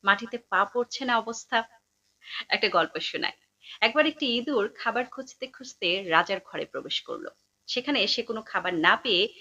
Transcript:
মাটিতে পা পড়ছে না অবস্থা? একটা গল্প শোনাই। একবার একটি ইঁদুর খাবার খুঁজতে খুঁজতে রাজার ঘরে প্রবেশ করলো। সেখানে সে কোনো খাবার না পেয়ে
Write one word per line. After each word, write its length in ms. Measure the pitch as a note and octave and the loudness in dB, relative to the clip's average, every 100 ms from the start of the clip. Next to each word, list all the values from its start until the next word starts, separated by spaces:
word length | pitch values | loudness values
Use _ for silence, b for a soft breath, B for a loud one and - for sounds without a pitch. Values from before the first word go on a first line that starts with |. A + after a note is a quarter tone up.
মাটিতে 340 | G3 G3+ A3+ A#3+ | 2 0 0 -10
পা 240 | _ F#3 G3+ | _ 2 2
পড়ছে 360 | A#3+ A#3+ - C4 | 2 -2 -4 0
না 80 | A#3+ | 0
অবস্থা? 400 | A3 A3+ - A#3 A3+ - _ _ _ _ B B B | 0 -10 -2 -2 -2 -12 _ _ _ _ B B B
একটা 180 | G3+ G#3+ | 0 2
গল্প 240 | F3 D#3+ D#3+ | 4 2 -2
শোনাই। 360 | - D3 - - _ _ B B | -6 -4 -4 -6 _ _ B B
একবার 240 | A3+ B3+ D#4 | 0 4 2
একটি 200 | D4+ D4 | 2 0
ইঁদুর 400 | A#3+ B3 C4+ G#3 - | 0 0 0 0 -2
খাবার 280 | A#3+ A3+ B3+ | -4 -2 -4
খুঁজতে 400 | - C4+ - C4 | -8 -14 -12 -14
খুঁজতে 420 | - B3+ - F3+ F#3 | -14 -18 -6 -2 -2
রাজার 360 | G3 E3 F3 F#3+ - | 2 2 4 -2 -6
ঘরে 200 | D#3+ D#3 | -8 -8
প্রবেশ 320 | C3+ - - | -8 -6 -8
করলো। 280 | - B2 - _ _ _ - | -6 -10 -10 _ _ _ -6
সেখানে 320 | - B3+ D4 D4 | -6 -2 0 0
সে 140 | - | -2
কোনো 180 | A3+ A3 | -4 -8
খাবার 320 | A3 G3 F3+ | -4 -4 -2
না 200 | F3 E3 A3+ | 2 4 4
পেয়ে 260 | B3+ F3+ G3+ B | 4 2 0 B